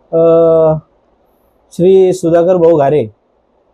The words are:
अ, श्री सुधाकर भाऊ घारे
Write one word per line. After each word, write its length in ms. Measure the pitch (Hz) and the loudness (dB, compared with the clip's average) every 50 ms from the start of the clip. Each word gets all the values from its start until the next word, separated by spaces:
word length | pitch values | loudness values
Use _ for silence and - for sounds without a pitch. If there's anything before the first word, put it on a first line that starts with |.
| _ _ | _ _
अ, 640 | 165 165 165 165 165 165 165 165 165 160 160 156 160 156 - _ _ _ _ _ _ _ _ _ _ _ _ _ _ _ _ _ | -4 -2 0 2 2 2 2 2 0 0 0 0 -2 -4 -8 _ _ _ _ _ _ _ _ _ _ _ _ _ _ _ _ _
श्री 400 | - - 170 185 190 190 185 185 | -6 -2 0 2 2 2 2 0
सुधाकर 440 | 180 185 - 165 165 170 170 180 185 | -2 -4 -4 -2 -2 0 0 0 0
भाऊ 200 | 180 165 165 170 | 0 2 2 2
घारे 300 | 151 139 139 151 - 113 107 - _ _ _ _ _ _ _ _ _ _ _ | 0 0 -2 -2 -4 -4 -6 -12 _ _ _ _ _ _ _ _ _ _ _